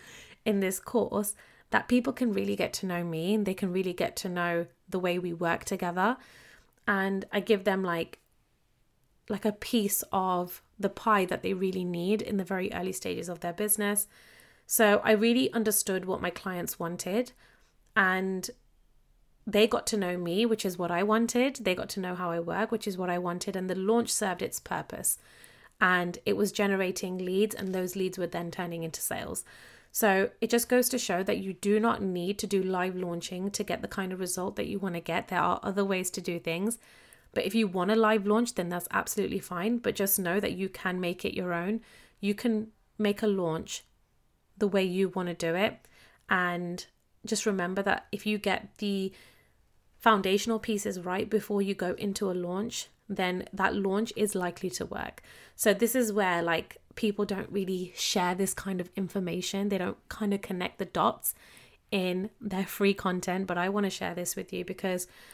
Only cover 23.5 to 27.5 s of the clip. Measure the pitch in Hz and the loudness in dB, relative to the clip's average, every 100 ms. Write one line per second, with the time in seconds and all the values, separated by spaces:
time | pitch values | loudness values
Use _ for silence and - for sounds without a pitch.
23.5 | 190 185 185 190 233 233 - 196 175 - | -4 -2 0 2 2 2 0 -2 -2 -6
24.5 | - - 165 - - - - - - - | -6 -6 -6 -6 -4 -4 -4 -8 -20 -20
25.5 | - - _ 180 180 175 175 - 196 202 | -20 -20 _ 2 2 0 -4 -2 0 0
26.5 | - 202 196 185 185 185 185 180 190 214 | 2 2 2 0 -2 -6 -4 0 2 2